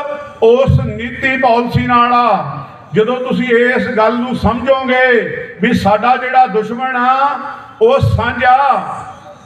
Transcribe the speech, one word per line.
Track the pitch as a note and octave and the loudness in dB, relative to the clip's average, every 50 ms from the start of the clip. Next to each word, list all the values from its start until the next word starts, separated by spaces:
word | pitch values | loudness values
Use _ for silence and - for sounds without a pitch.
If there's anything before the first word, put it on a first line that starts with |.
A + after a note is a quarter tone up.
| C#4+ - - - - - - - A3+ | -2 -4 -8 -10 -12 -14 -4 0 4
ਉਸ | A3+ A#3+ C4 C#4 C4 - - | 4 4 4 4 2 2 0
ਨੀਤੀ | - A3 G#3 A3 A#3 A#3+ B3 - C4+ C4 C4 | 0 -2 -6 -8 -8 -10 -8 -4 -4 -2 -2
ਪਾਲਿਸੀ | C4 C4+ B3 A3+ A#3 A#3+ A#3+ - A#3+ B3 | 0 2 2 2 2 0 0 -2 -2 0
ਨਾਲ | B3 B3 A#3+ A#3+ B3 B3 | 2 2 2 2 2 2
ਆ। | A#3+ A#3+ A3+ G3+ F3 D3+ C#3 - C#3+ - - - - - - D3 | 2 2 2 0 0 -2 -6 -10 -12 -14 -16 -18 -20 -18 -4 0
ਜਦੋਂ | G3 A3 A#3 B3+ B3 | 0 0 0 -2 -4
ਤੁਸੀਂ | B3+ C4 G#3+ A3+ B3 B3 | -4 -4 -2 -2 0 0
ਇਸ | A#3 A#3 A#3+ B3 C4 B3 F#3+ - - | 2 2 2 2 0 0 -2 -2 0
ਗੱਲ | G#3 A3 A3 A#3+ | 0 0 2 0
ਨੂੰ | B3 A#3+ B3+ A#3 | -2 -4 -4 -4
ਸਮਝੋਗੇ | - - G#3 A#3 A#3+ B3 C4+ C4+ C4 C4 B3 B3+ B3+ B3+ B3 A#3+ A3 F#3+ - - - - - - - F#3 | -2 -2 -2 -2 -2 0 0 0 0 0 0 0 2 2 4 2 2 0 -2 -6 -8 -10 -12 -6 -4 -2
ਵੀ | A#3+ A#3+ | 0 0
ਸਾਡਾ | - - G3 G#3 G#3 A3 A#3+ B3+ | 0 2 2 0 2 2 0 0
ਜਿਹੜਾ | B3+ B3+ B3+ B3+ F#3+ F#3+ | 0 -2 0 2 2 2
ਦੁਸ਼ਮਣ | F#3+ F#3+ A3 G#3 - A#3+ A#3+ B3+ C4 B3+ | 4 2 -2 -2 -2 -6 -6 -6 -4 -2
ਆ | B3 B3 B3+ C4 C4+ C#4 C#4+ C#4 A#3 G#3+ - - - - - - - A3 | 0 0 2 2 2 2 0 -2 -4 -8 -12 -12 -14 -18 -20 -2 0 2
ਉਹ | A#3 C4+ C4+ | 4 4 4
ਸਾਂਝਾ, | - - - - G#3+ A#3 A#3+ A#3+ B3+ B3+ B3+ C4 C#4+ C4+ A#3 F#3+ F3 - - - - - - - - - - - - | 2 2 0 0 -2 -2 -2 0 2 4 4 4 4 2 0 0 -2 -6 -10 -12 -12 -14 -18 -18 -20 -20 -20 -20 -20